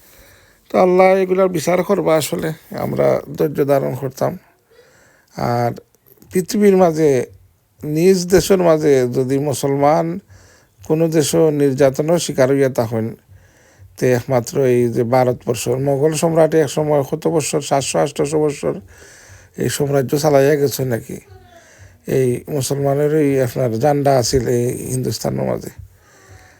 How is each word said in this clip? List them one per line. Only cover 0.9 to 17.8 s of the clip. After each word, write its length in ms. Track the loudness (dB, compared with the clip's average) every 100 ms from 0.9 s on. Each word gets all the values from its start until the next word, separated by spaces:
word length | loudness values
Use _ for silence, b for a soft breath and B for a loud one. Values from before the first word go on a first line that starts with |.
| 4 4 4
এগুলার 320 | 0 0 0
বিচার 340 | 0 -2 -2
করবা, 320 | 0 0 0 0
আসলে 380 | 0 -6 -6 -8 -12
আমরা 500 | -8 -6 0 0 0 -4 -4
ধৈর্য 280 | -2 0 0
ধারণ 300 | 0 -2 -6
করতাম। 420 | -8 -6 -6 -6 _ _ _ b b b b b b -6
আর 360 | -4 -2 -2 -6 -14 _ _ _ -6
পৃথিবীর 440 | -4 -2 2 4 6
মাঝে, 480 | 4 4 2 2 -2 -10 _ _ _ _
নিজ 420 | -6 2 4 4 4
দেশের 320 | 2 4 2
মাঝে 500 | 4 4 4 4 2
যদি 320 | 0 0 -2
মুসলমান 800 | -2 -2 -2 2 2 2 0 -6 -12 b b b b b -2
কোনো 200 | 0 2
দেশও 440 | 2 0 2 2
নির্যাতনের 680 | 2 2 2 2 2 0 -2
শিকার 300 | -2 0 2
হইয়া 180 | 2 0
থাকেন, 460 | 0 -2 -2 -4 -8 _ b b b b b b -4
তে 140 | 0
একমাত্র 540 | 0 0 -2 -2 0 2
এই 240 | 2 0
যে 140 | 0
ভারতবর্ষ, 640 | 0 2 2 -2 -4 -4 -4
মোগল 460 | -2 -2 0 0
সম্রাট 420 | 0 0 2 2 2
এক 140 | 0
সময় 340 | -2 0 0 -2
কত 160 | -4 -2
বছর, 340 | -2 -2 -4
সাতশো 380 | -2 -2